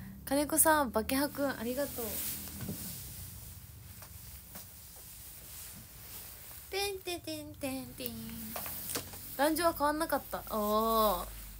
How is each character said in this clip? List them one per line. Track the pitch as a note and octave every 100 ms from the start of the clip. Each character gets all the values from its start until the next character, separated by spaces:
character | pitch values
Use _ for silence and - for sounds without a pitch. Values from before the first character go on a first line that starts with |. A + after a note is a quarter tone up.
| - - -
金 | C#4 D4
子 | D#4
さ | D#4+ D#4
ん、 | C4+
バ | G#3+
ケ | G#3+ C4+
ハ | C#4+
く | -
ん、 | C#4 -
あ |
り | A3+
が | B3+ C#4+
と | -
う。 | A3+ G3 - - - - - - - - - - - - - - - - - - - - - - - - - - - - - - - - - - - - - - - - - - - - -
て | F#4+ G4+
ん | F#4+
て | F4+ F4
ん |
て | - D#4
ん | D4
て | - C4+ C4
ん | B3
て | B3 B3
ん。 | A3+ A3+ A3+ A3 A3 - - - - - - - -
壇 | C#4+ D#4
上 |
は | F4
変 | A3+
わ | C#4+
ん | D4+
な | D#4+
か | C#4+
っ | -
た。 | F#3 -
あ | A3 G#3 G#3+ A3+ A3+ G#3+ F3+ F3+ - - -